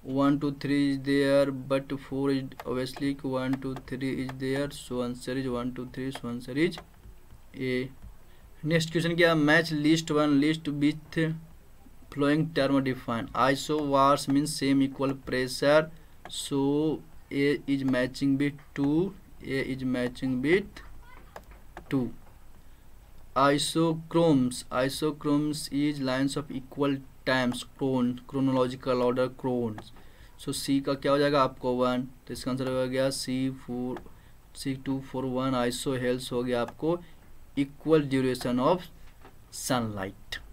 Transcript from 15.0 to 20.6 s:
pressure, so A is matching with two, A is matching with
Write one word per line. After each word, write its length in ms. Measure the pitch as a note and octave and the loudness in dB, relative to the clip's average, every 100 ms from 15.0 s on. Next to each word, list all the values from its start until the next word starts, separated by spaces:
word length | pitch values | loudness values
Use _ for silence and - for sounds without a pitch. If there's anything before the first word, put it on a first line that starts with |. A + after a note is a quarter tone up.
| C3+ C3+ - | -2 -2 -4
pressure, 600 | B2+ B2+ - C#3+ D3+ D#3+ - - - - - | -2 -2 0 6 6 4 -10 -20 -20 -12 -10
so 200 | - C#3+ C#3 D3 D#3 C3 - - - | -4 0 2 2 0 -2 -8 -20 -6
A 160 | C#3 C#3+ C#3+ - C#3 | 0 2 2 0 0
is 100 | C3 | 2
matching 420 | B2+ C3 - C#3 C3+ | 0 0 0 0 2
with 180 | C#3+ C#3 - | 0 -4 -12
two, 400 | - C#3+ D#3 G3 - - - | -2 0 2 0 -4 -18 -16
A 220 | - C3+ C3 | -6 -4 -4
is 140 | C3 C3 B2 | -4 -2 0
matching 400 | B2 - C3+ B2+ | -2 -2 -2 0
with 420 | C#3 F#3+ | 2 2